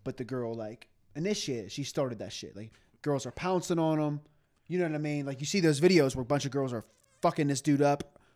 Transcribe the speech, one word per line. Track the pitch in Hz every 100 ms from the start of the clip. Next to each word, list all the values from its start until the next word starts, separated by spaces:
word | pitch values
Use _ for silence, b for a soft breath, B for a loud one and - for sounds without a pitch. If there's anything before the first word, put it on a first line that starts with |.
but | - 123
the |
girl, | 117 127 117
like, | 113 107 117 - _ _
initiated, | 143 185 208 - 120 98
she | -
started | 135 - 131 107
that | 95
shit? | - 85 98
Like, | 110 b b _
girls | 147 139
are | 127
pouncing | - 180 185 165 170
on | 160 156
him. | 151 147 - _ _ _ -
You | 180
know | 170
what |
I | 151
mean? | 151 147 139
Like, | 131
you | 147
see | 202
those | 165 139
videos | 180 180 135 131
where |
a | 120
bunch | 143
of | 135
girls | 139 131
are | 117 - _ _ _
fucking | 170 - 143
this | 135
dude | - 143
up, | 143 143 - - b